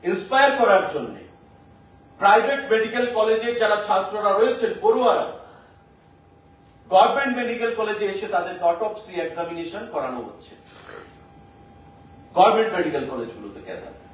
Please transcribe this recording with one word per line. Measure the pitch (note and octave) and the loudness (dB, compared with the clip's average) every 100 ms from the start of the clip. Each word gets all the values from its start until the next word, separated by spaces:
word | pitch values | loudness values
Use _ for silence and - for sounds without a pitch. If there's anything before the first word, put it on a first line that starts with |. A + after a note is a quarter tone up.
| F3 | -2
inspire | G3 - C4 C#4 C4 | -4 0 4 4 4
করার | A3 F#3+ - | 4 4 2
জন্য | A3 A3+ - - - - - - - - - - - | -6 -8 -14 -20 -20 -20 -20 -20 -20 -20 -20 -20 2
private | G3 A3 C4+ C#4 - | 6 6 4 -2 0
medical | A3 A3 B3 A#3+ A3 | 0 0 -2 -2 0
কলেজের | A3 A3 A#3 A#3+ | 2 2 0 0
যারা | G#3+ G#3 - | 0 0 0
ছাত্ররা | G3 G3 G#3+ G3+ | -2 0 -2 0
রয়েছেন, | G3 B3 - A3 - | 2 2 2 -4 0
পড়ুয়ারা, | G#3 B3 B3 - - - - - - _ _ _ _ _ _ _ _ _ _ _ - | 2 4 2 2 -4 -10 -20 -20 -20 _ _ _ _ _ _ _ _ _ _ _ 2
government | F#3+ A#3 C#4 C4+ B3 | 4 6 4 -2 -2
medical | A#3 A#3 A#3 G#3+ | -4 -4 -4 -2
কলেজে | G#3 G3+ G3+ | -4 -2 -4
এসে | F#3+ G#3+ F#3 | -4 -4 -4
তাদেরকে | F#3 F3+ E3+ | -4 -2 0
autopsy | E3+ G#3+ - - F3 E3 | 0 -4 -6 -10 -8 -6
examination | E3 E3+ E3+ E3 G3 A#3 | -6 -8 -8 -10 -10 -8
করানো | D3 C3 B2 - | -6 -6 -8 -12
হচ্ছে | - - - - - - - - - - - - - - - - - - - - E3 | -16 -20 -20 -20 -20 -20 -20 -20 -20 -20 -20 -20 -20 -20 -20 -20 -20 -20 -20 -6 4
গভর্নমেন্ট | G3+ G#3+ G#3+ F3+ | 4 4 0 -2
মেডিকেল | D#3 - B2+ | -2 -4 -6
কলেজগুলোতে | B2+ - - - - - | -10 -12 -12 -18 -16 -16
কেরালাতে। | - - - - | -14 -16 -20 -20